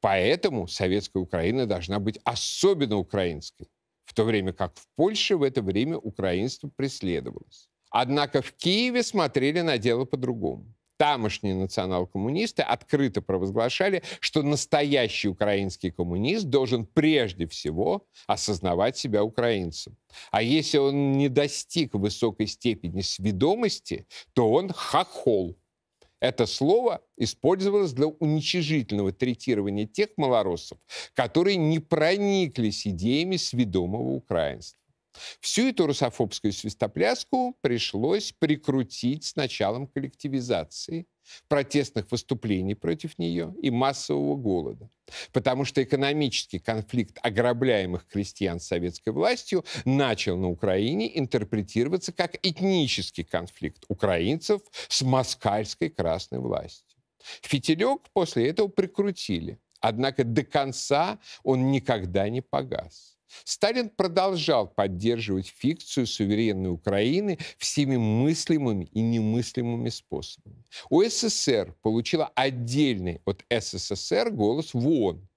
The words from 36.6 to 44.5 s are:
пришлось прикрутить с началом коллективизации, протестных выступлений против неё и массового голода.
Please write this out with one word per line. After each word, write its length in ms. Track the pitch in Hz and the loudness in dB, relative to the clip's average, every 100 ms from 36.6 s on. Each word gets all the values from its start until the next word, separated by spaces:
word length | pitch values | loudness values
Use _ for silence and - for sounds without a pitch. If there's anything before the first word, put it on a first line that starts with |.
| 110 - 110 147 - 247 - 254 247 254 | -6 -4 -4 0 0 0 -2 -2 -2 -2
пришлось 720 | - 120 - 101 127 196 214 - | -2 -2 -2 -2 0 0 -2 -2
прикрутить 840 | 160 147 - 135 123 - 120 151 | 0 0 0 0 -2 -4 -4 -4
с 120 | - - | -6 -4
началом 520 | 135 - 98 113 139 | -4 0 0 0 -4
коллективизации, 1200 | - 135 - 147 135 123 101 - - - 165 175 _ _ - _ | -8 -8 -8 -4 -4 -2 -2 -2 -10 -8 -8 -10 _ _ -20 _
протестных 640 | 147 139 147 135 - 98 | 0 2 0 0 -2 -4
выступлений 640 | 117 - - 113 98 92 104 | -4 -4 -4 0 0 0 -4
против 420 | 160 165 160 - | -2 -4 -6 -6
неё 380 | 170 170 165 185 | -4 -2 -4 -4
и 80 | - | -2
массового 640 | 120 131 139 - 143 143 143 | 2 0 0 -4 -2 0 -2
голода. 560 | 117 | 0